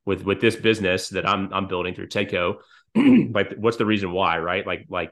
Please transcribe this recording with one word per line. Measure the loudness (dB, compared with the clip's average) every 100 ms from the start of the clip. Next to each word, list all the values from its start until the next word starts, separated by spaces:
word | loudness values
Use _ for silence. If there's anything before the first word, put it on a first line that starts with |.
| -4
with, | -2
with | -2 2
this | 2 2
business | 2 2 0 -2 -2
that | -4 -2
I'm, | -2 -2
I'm | -4 -4
building | -4 -6 -8
through | -6
Tedco, | -4 -2 -2 -2 -4 _ _
<clears throat> | _ 2 6 6 4
like, | 0 -2 0
what's | 0 2
the | 2
reason | 0 0
why, | 0 0 0
right? | -2 -2 -4
Like, | -6 -6
like, | -6 -6